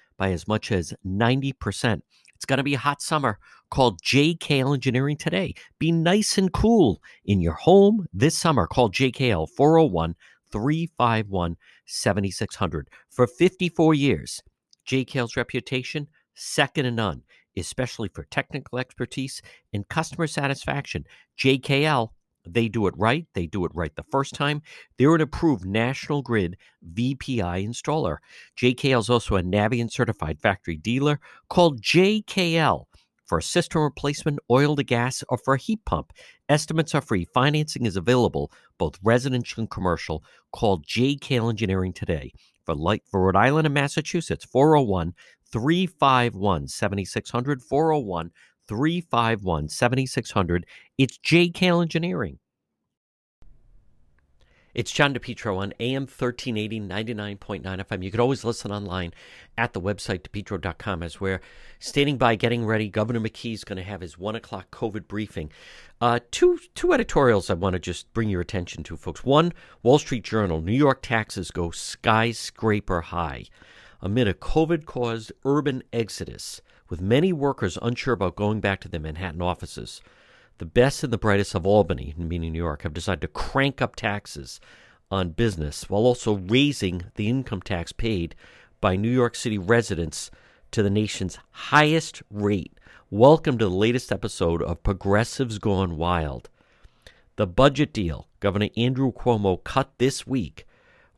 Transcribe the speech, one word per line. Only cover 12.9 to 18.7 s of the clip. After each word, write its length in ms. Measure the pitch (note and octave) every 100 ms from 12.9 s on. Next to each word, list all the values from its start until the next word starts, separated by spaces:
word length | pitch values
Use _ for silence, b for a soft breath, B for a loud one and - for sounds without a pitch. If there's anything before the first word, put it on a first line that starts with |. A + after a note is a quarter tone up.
| b b
For 180 | - B2
fifty-four 680 | - F3+ - F3 - D#3+
years, 480 | D3+ C#3 D#2 - - - _ _ _
J 200 | - C3
K 160 | B2 C3+
L's 160 | A#2 C3
reputation, 720 | A#2 B2+ - C3 - D#3 C#3+ _ _
second 480 | - - - C#3 D#3
to 80 | B2+
none, 320 | A2+ G2+ C2+ - b b -
especially 520 | - - B2 - G#2
for 160 | -
technical 560 | - C#3 - C#3 -